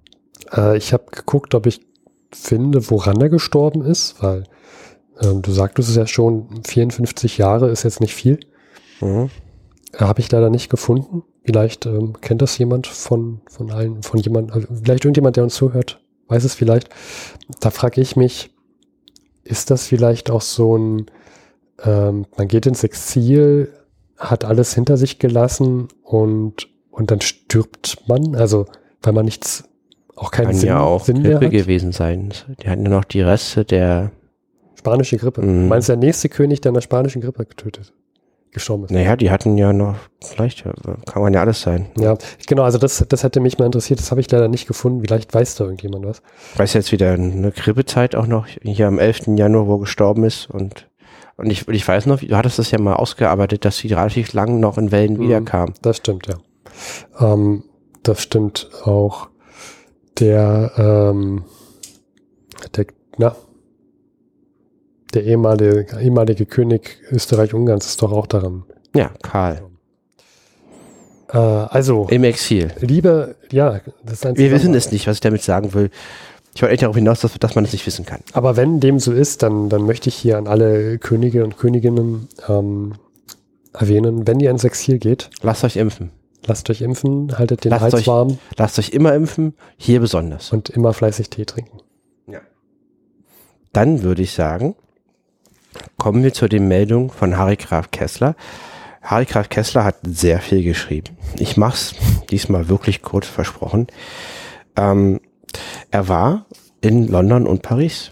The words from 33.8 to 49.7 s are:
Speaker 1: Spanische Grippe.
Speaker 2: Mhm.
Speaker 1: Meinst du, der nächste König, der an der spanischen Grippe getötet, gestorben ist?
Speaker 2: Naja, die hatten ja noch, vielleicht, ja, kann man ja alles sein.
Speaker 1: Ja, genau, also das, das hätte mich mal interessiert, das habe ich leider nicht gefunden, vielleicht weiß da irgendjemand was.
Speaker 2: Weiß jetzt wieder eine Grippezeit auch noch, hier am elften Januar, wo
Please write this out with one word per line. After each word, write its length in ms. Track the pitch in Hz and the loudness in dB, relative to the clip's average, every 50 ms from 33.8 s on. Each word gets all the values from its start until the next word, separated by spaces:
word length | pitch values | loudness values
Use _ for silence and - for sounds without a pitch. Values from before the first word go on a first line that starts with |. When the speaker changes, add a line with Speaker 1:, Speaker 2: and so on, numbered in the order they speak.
| 90 90 87 87 98 104 - _ _ _ _ _ _ _ _ _ _ _ _ | 2 2 2 0 -2 -4 -8 _ _ _ _ _ _ _ _ _ _ _ _
Speaker 1:
Spanische 400 | - - 113 113 131 131 - 127 | -8 -4 0 0 0 0 0 -2
Grippe. 240 | 107 117 127 - - | -2 -2 -4 -4 -2
Speaker 2:
Mhm. 280 | 107 98 92 90 90 90 | 0 0 2 2 2 2
Speaker 1:
Meinst 200 | 110 120 110 - | 2 2 2 2
du, 40 | 123 | 2
der 60 | 117 | 2
nächste 300 | 123 147 165 - - 147 | 2 2 2 0 -2 -4
König, 320 | - - 147 143 147 139 | 0 0 0 0 0 0
der 80 | - 131 | 0 0
an 60 | 120 | 0
der 60 | 123 | 0
spanischen 400 | - - - 123 131 139 131 127 | -2 -2 0 0 0 -2 -4 -6
Grippe 240 | 113 123 - - 110 | -8 -8 -8 -8 -10
getötet, 480 | - _ - - 107 - - 101 - _ _ _ _ _ _ _ _ _ _ _ _ | -12 _ -16 -14 -14 -14 -16 -18 -20 _ _ _ _ _ _ _ _ _ _ _ _
gestorben 320 | - 107 - - 110 104 101 | -14 -10 -6 -6 -6 -6 -4
ist? 80 | 92 | -2
Speaker 2:
Naja, 240 | 95 92 90 95 113 | 0 2 2 2 2
die 160 | 117 113 92 | 2 2 2
hatten 260 | 95 101 - 110 104 | 2 2 2 2 4
ja 160 | 104 101 101 101 | 4 4 4 4
noch, 220 | 101 101 101 101 104 - - _ _ - | 2 2 0 -4 -6 -12 -18 _ _ -20
vielleicht, 420 | - - - 110 120 - - - | -10 -6 -4 -4 -4 -4 -6 -10
ja, 80 | 95 - - - - 92 - - | -12 -12 -10 -12 -12 -12 -12 -12
kann 160 | - - 98 104 | -8 -2 0 2
man 100 | 101 98 | 4 4
ja 80 | 90 | 4
alles 200 | 90 113 110 - | 4 2 0 0
sein. 260 | - 90 87 87 92 - - | -2 -2 -2 -2 -2 -6 -4
Speaker 1:
Ja, 180 | 110 110 107 110 - - - - - - | 0 2 2 2 0 -4 -10 -20 -8 -4
genau, 160 | - 143 139 | 0 2 2
also 160 | 131 123 120 | 4 2 2
das, 260 | 123 135 135 - - - - | 2 2 0 0 0 0 0
das 140 | - 123 - | 0 0 0
hätte 160 | 131 - 135 | 0 0 2
mich 180 | 127 127 127 | 0 2 2
mal 80 | - 123 | 2 0
interessiert, 340 | 120 123 120 - - 135 123 | 0 0 0 -2 -2 -2 -2
das 120 | - - | -2 -2
habe 100 | 123 127 | -2 -2
ich 80 | 127 - | 0 2
leider 200 | - 120 117 113 | 2 2 4 2
nicht 180 | 120 127 - | 0 -2 -4
gefunden, 340 | - - - - 123 123 127 | -8 -6 -4 -2 -2 -2 -2
vielleicht 320 | 107 104 110 110 110 - - | -2 0 -2 -2 -2 0 0
weiß 220 | 113 123 - - | 0 0 0 -2
da 80 | - 110 | -6 -6
irgendjemand 420 | 95 92 92 - 101 98 98 98 | -6 -6 -8 -10 -10 -10 -8 -8
was. 160 | 101 110 - _ _ _ - - - - | -10 -10 -12 _ _ _ -20 -20 -6 -2
Speaker 2:
Weiß 160 | - 101 104 - | -2 0 2 2
jetzt 180 | 110 98 - | 0 0 0
wieder 220 | - 92 95 92 92 | 0 2 2 2 2
eine 380 | 87 90 92 92 95 95 101 | 2 0 -2 -2 -2 -2 -2
Grippezeit 640 | - - - - 104 127 135 - - 123 123 127 - | -4 -2 -2 0 0 0 -2 -2 0 0 0 0 0
auch 120 | 113 113 | -2 -2
noch, 180 | 113 117 110 110 | 0 -2 -2 -4
hier 420 | - - - - 107 101 107 110 | -6 -12 -12 -8 -4 0 2 2
am 120 | 101 98 78 | 2 2 4
elften 380 | 87 110 113 - - 113 107 | 2 2 2 0 -2 0 2
Januar, 280 | 104 104 104 110 113 104 | 4 4 4 4 4 2
wo 120 | 101 | 2